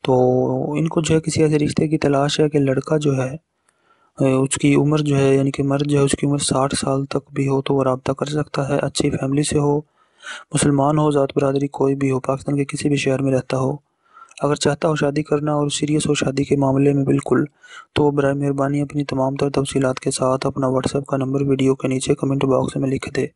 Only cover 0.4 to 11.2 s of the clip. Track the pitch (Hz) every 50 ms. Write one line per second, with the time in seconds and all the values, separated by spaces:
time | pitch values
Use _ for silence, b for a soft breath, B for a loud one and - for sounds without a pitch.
0.4 | 127 127 131 131 139 143 147 151 160 165 - 175 160 151 160 160 160 160 - -
1.4 | 160 151 156 151 147 147 135 - 160 151 156 151 - 147 143 135 139 147 - -
2.4 | 156 151 147 147 139 139 131 135 - - 156 156 147 147 135 131 127 127 135 160
3.4 | _ _ _ _ _ _ _ _ _ _ _ _ _ _ _ - 135 135 131 131
4.4 | 135 131 - - - 143 143 143 143 147 151 151 151 147 143 139 139 135 135 139
5.4 | 135 139 139 - 139 139 139 139 147 147 143 143 143 139 - - - 143 143 143
6.4 | 135 - - 131 131 139 - - - - 135 135 139 139 - 143 - _ 143 139
7.4 | 139 135 139 135 135 - 143 139 131 131 127 127 _ - 135 - - 143 147 151
8.4 | 147 - - - 143 135 143 143 - 139 - - - 147 139 165 139 135 139 143
9.4 | 151 - - 151 143 143 147 151 156 B B B B B B B B B B B
10.4 | B B - 147 - 147 143 139 135 143 151 151 151 151 147 143